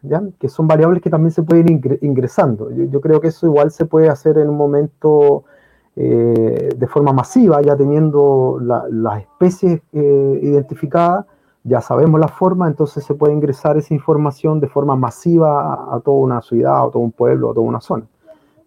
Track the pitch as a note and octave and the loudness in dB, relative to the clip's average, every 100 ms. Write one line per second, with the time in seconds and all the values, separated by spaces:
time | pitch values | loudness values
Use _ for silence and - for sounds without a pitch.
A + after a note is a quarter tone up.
0 | C#3 D#3 G3+ - - - D#3+ D#3 E3 F3+ | -6 -6 -6 -8 -8 -2 0 2 2 0
1 | E3+ D#3 E3 E3 D#3+ E3+ E3 D#3+ B2+ C3+ | -2 0 0 0 0 2 4 2 -2 -4
2 | C#3+ B2+ B2 - D#3 G#2+ A2+ B2+ C3+ C#3 | -2 -2 -2 0 -2 -2 -6 -6 -4 -2
3 | D3+ D#3 D#3+ - E3 D3 D3+ - D#3+ D#3+ | 0 0 0 -2 0 2 0 -2 -2 2
4 | D#3+ C#3 D#3+ D3+ D3 D3 C#3+ C#3+ D3 - | 2 2 0 2 0 0 0 0 -2 -2
5 | D#3 D3+ C#3+ C#3+ - _ _ _ _ - | 2 4 4 2 -4 _ _ _ _ -6
6 | B2+ A#2+ A#2 A2+ A2+ A#2+ C#3 B2+ B2+ D3 | -2 0 2 0 0 -2 -4 -4 -4 0
7 | D3 C3+ B2 C4 A3 D3 C#3+ C#3 C#3 D3+ | 0 0 0 2 4 4 2 2 2 2
8 | D#3 D3 C#3+ C3+ C3 C3 A#2+ A#2+ - A2+ | 2 2 2 2 0 -2 -4 -4 -4 -4
9 | A2+ G2+ G2+ - F3+ F#3 F#3 D#3+ - D3+ | -4 -6 -10 -2 0 0 -2 -2 -6 -2
10 | C#3+ C#3 C#3 C3+ C#3+ C#3+ C3+ - D3 E3+ | 2 2 2 -2 0 0 -2 -8 -4 0
11 | E3+ F#3+ G3+ _ _ _ A#2+ B2 - B2 | 0 0 -6 _ _ _ -2 -2 0 2
12 | D#3+ D#3 D#3 - F#3 F3+ E3+ D3+ D3 D3+ | 2 2 0 0 -2 0 -2 -2 -4 -6
13 | C#3 C#3+ D3+ D3 D3 C3+ D#3 D3+ D3+ D3 | -8 -2 0 0 -2 -2 -2 -2 -2 -4
14 | - D3+ D3 C#3 D#3+ D#3 C#3 C#3+ C#3+ C3 | -2 -2 -2 -2 -2 -2 -2 -2 -2 -2
15 | B2+ - F3 E3+ D#3 D3 D#3 C3+ - B2 | -4 -4 0 2 2 0 -4 -6 -8 -6
16 | C#3+ C#3 C3 A#2+ - A#2 C3 C3+ B2+ B2 | 0 0 0 -2 -2 -2 2 0 0 -2
17 | A#2 - A#2+ C3 A#2+ A#2 A2+ A#2+ - C3+ | -4 -2 0 0 -2 -2 -4 -4 -6 -8
18 | - _ - - _ _ | -10 _ -20 -20 _ _